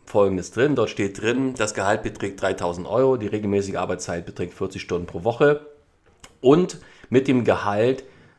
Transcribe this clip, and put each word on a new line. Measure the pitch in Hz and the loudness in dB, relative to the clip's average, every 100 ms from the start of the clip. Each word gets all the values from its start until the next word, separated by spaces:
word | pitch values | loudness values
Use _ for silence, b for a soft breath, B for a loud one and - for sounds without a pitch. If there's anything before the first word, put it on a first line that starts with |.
| - | -2
Folgendes | 107 101 95 87 | 2 2 2 -4
drin. | - 139 | 0 0
Dort | 135 107 | 2 0
steht | - 101 98 | -2 -4 -2
drin, | 110 123 131 | -2 0 -2
das | 127 107 | -2 -4
Gehalt | - 98 110 | -2 -2 0
beträgt | 110 101 101 98 | -4 -6 -8 -4
dreitausend | 98 95 90 87 85 | -4 -2 -4 -4 -2
Euro, | 107 131 127 | 2 2 2
die | 104 | -2
regelmäßige | 107 104 101 98 92 | -4 0 0 -2 -4
Arbeitszeit | 90 92 - 87 87 | -4 -6 -6 -8 -8
beträgt | - 87 | -8 -10
vierzig | - 95 92 | -6 -8 -8
Stunden | - 87 87 | -6 -6 -6
pro | 95 | -4
Woche | 90 117 147 147 - - _ _ _ _ - _ | -4 2 4 2 -4 -20 _ _ _ _ -20 _
und | - 156 180 - B B B | 6 6 4 -4 B B B
mit | 127 135 | 2 4
dem | 127 | 2
Gehalt | 107 92 104 104 117 131 b b b | 2 0 0 2 2 0 b b b